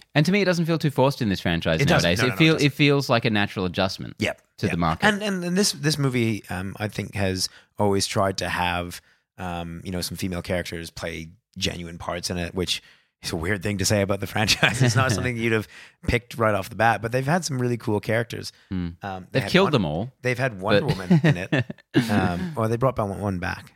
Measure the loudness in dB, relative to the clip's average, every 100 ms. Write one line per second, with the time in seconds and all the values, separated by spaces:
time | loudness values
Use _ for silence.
0 | -2 2 4 4 2 2 2 0 0 2
1 | 2 2 0 0 0 0 2 2 4 4
2 | 4 2 2 4 4 4 2 4 4 4
3 | 2 2 2 0 0 -2 -2 0 -2 -2
4 | -12 -4 -4 -4 _ -4 -2 0 0 2
5 | 2 2 -2 -4 0 0 0 0 -2 0
6 | 0 2 0 -2 -4 -6 -6 -6 -6 -6
7 | -6 -2 -2 0 -4 -8 _ -2 2 2
8 | 0 0 0 0 -4 0 0 0 -4 -10
9 | -18 _ _ -12 -8 -6 -8 -10 -6 -6
10 | -6 -4 -4 -4 -2 -4 -4 -8 -10 -10
11 | -8 -8 -12 -18 _ -6 -6 -6 -10 -10
12 | -8 -6 -4 -4 -4 -4 -2 -4 -8 _
13 | _ _ -8 -4 -2 -2 -2 -2 2 2
14 | 2 -2 -4 -2 0 2 2 4 2 4
15 | 2 0 -2 -2 0 0 0 -10 -20 _
16 | -2 -2 -2 0 2 2 -2 2 2 2
17 | 0 -2 0 0 -2 -2 0 -2 0 -2
18 | 0 -2 -2 -6 -10 -14 -8 -4 -4 -6
19 | -10 -10 -6 -4 2 2 4 2 0 -2
20 | -6 -6 -4 -2 -4 -4 2 2 2 -2
21 | 4 4 6 2 0 -2 -2 -8 _ 0
22 | 2 2 2 0 -4 -2 0 2 0 0
23 | -4 -2 -2 -2 -4 -8 -12